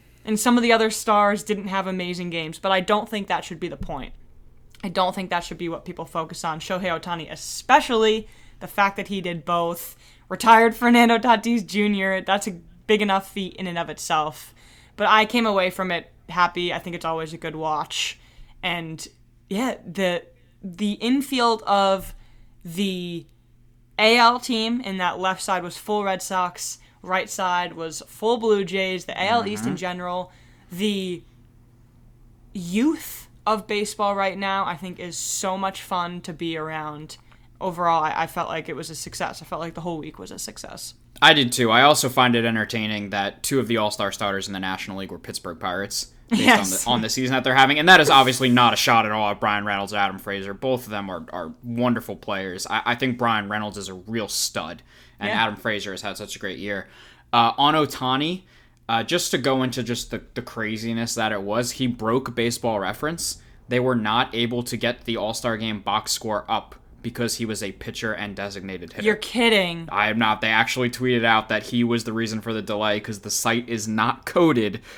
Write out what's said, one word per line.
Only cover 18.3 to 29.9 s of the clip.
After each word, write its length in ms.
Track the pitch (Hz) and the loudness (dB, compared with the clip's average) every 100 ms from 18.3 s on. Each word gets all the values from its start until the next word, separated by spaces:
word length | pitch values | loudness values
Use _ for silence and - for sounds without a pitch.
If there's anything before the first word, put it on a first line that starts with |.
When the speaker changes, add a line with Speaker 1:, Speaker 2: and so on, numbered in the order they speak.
| - - - | -20 -20 -10
Speaker 1:
And, 440 | 185 170 165 160 - - _ _ - | -6 -6 -8 -12 -14 -20 _ _ -8
yeah, 260 | 202 262 - | -4 -2 -4
the, 380 | - 170 185 175 - - _ _ | -8 -2 0 -2 -6 -18 _ _
the 300 | 190 175 208 | -16 -4 -4
infield 680 | 202 226 269 269 262 233 226 | -2 0 0 0 2 2 2
of 520 | - 202 196 190 175 - - - - - | 2 4 4 2 -2 -16 -20 -20 -20 -18
the 640 | 175 170 196 185 175 170 - _ _ _ - _ _ - | -10 -4 -2 -4 -6 -10 -12 _ _ _ -20 _ _ 2
A 180 | 214 240 | 4 6
L 220 | 233 202 | 6 4
team 400 | - 226 226 240 | 0 -2 0 -2
in 160 | 226 190 | -4 -4
that 200 | 180 175 | -4 -2
left 240 | 185 185 | -2 -2
side 200 | - 185 | -2 -4
was 140 | 175 - | -4 -10
full 280 | - 208 | -4 -2
Red 180 | 196 190 | 0 -2
Sox, 560 | - 190 180 175 - - - _ | -2 -2 -2 -4 -10 -12 -18 _
right 260 | 180 185 - | -4 -4 -2
side 460 | - 185 180 175 | -4 -2 0 -2
was 280 | 165 160 151 - | -6 -10 -10 -14
full 300 | - 214 233 | -4 0 2
Blue 260 | 220 208 | 4 2
Jays, 400 | 180 190 190 185 - | 2 -2 -2 -4 -6
the 60 | |
A 140 | - 190 | -4 0
L 180 | 233 202 | 0 0
East 180 | 214 | -2
in 60 | 226 | -4
Speaker 2:
Mm-hmm. 60 | - | -4
Speaker 1:
general. 560 | 180 | -6